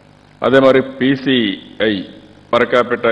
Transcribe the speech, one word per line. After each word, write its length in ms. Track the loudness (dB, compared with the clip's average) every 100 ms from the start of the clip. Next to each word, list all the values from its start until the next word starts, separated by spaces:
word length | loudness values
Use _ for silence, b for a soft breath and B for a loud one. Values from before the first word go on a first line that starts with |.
| _ _ _ -6 2
అదే 120 | 4
మరి 160 | 4 4 0 -2
పీసీఐ 960 | -2 -2 -2 -2 -2 -6 -12 -4 -2 -4 -8 -16 -20 -20 -4
per 100 | -2 0
capita 380 | 0 -2 -2 0